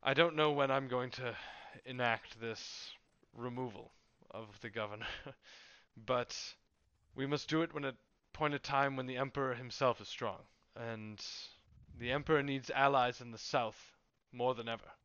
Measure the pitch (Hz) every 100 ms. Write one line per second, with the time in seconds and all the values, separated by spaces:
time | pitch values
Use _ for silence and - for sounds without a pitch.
0 | - 135 170 156 151 143 135 135 135 123
1 | 127 123 127 113 - - - - - 127
2 | 120 113 - 107 113 110 - - - -
3 | _ _ _ 113 123 123 127 101 - _
4 | _ _ - 98 110 104 117 107 107 107
5 | 107 - - 135 - - - - _ -
6 | 110 127 120 - - - _ _ _ _
7 | _ - 135 147 - 160 165 151 139 123
8 | _ _ _ - 151 143 - 139 139 135
9 | 127 127 135 - 135 120 127 - 131 117
10 | 104 - 120 92 - _ _ - 117 113
11 | 107 107 - - - - _ - - -
12 | 120 135 147 156 143 135 123 135 139 139
13 | 123 120 120 113 - 139 117 - - _
14 | _ _ _ 123 123 123 113 113 - -